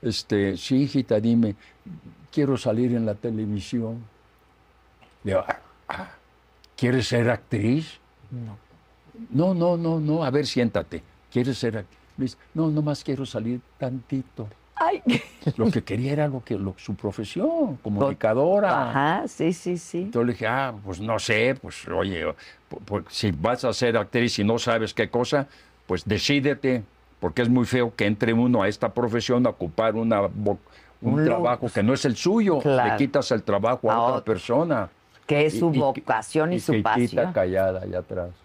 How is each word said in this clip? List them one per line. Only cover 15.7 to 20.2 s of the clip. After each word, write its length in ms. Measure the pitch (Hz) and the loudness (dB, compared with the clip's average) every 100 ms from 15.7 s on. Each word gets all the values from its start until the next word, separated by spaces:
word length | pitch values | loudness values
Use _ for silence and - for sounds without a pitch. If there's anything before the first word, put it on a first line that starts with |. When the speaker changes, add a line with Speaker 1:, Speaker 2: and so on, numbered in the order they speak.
| 123 | 2
Speaker 1:
quería 300 | - 101 131 | -2 -4 -2
era 140 | 147 147 | 0 0
lo 160 | 131 | -2
que, 140 | - 104 | -6 -4
lo, 160 | 98 92 | -4 -6
su 180 | - 98 | -8 -6
profesión, 840 | 107 98 104 - 254 330 269 131 | -6 -6 -8 -2 0 0 -2 -2
Speaker 2:
Con- 0 | |
Speaker 1:
comunicadora. 1120 | - 104 139 104 110 113 151 202 202 131 123 | -4 0 0 0 0 2 4 4 2 0 0
Speaker 2:
Ajá, 380 | 123 143 185 262 | 0 2 0 -4
sí, 260 | - 160 | -2 -2
sí, 240 | 175 180 175 | -2 -4 -6
sí. 260 | - 170 | -6 -8
Speaker 1:
Entonces 240 | 196 226 | -4 0